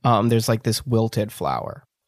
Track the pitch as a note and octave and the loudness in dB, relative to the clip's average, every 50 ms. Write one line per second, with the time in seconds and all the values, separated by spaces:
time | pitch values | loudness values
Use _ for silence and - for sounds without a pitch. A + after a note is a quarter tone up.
0 | - B2+ A#2 G#2 A2 A#2 A#2 A2+ A2 - A2+ A2 - A#2+ A2 - - C3 A#2+ A2 | 4 4 4 4 4 4 2 2 2 0 -2 0 0 -2 -2 -2 -2 0 0 2
1 | A2+ A2+ - A2 G#2 G#2 - - E2+ C#2 C2 A#1 - - - - _ _ _ _ | 0 0 0 -4 -4 -4 -6 -6 -4 -4 -4 -4 -6 -8 -12 -16 _ _ _ _
2 | _ | _